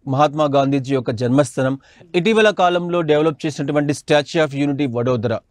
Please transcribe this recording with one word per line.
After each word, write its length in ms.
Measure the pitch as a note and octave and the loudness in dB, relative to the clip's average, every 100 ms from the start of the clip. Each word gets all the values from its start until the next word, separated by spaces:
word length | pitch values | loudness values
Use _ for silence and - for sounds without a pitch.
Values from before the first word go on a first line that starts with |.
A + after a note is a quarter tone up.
| - | -4
మహాత్మా 320 | C3 D3+ D3 D3+ C#3 | 0 0 2 0 2
గాంధీజీ 360 | C3+ C#3 B2+ C3+ | 2 -2 -2 -4
యొక్క 160 | A#2+ A2+ | -2 -4
జన్మస్థానం, 520 | B2 C3+ C#3+ - C3 C3+ _ _ - F3+ | 0 2 0 -2 -4 -4 _ _ -6 -2
ఇటీవల 300 | F3 A3 G#3+ F#3+ | 2 4 2 4
కాలంలో 400 | F3+ F3 F3 F3 D#3+ | 2 2 -2 -2 2
డెవలప్ 280 | D3 D#3+ C#3 E3 | 2 2 -2 -6
చేసినటువంటి 480 | C#3+ C#3+ D3 C#3+ C#3+ | -6 -2 0 0 -4
Statue 420 | - D3+ C#3+ E3+ D#3 | 2 0 2 -2 -2
of 60 | C#3 C#3+ | 0 -2
Unity 220 | C#3 C#3+ A#2 | -2 -2 -2
వడోదర 380 | A#2+ B2 A2+ G#2+ _ | -2 0 -2 -4 _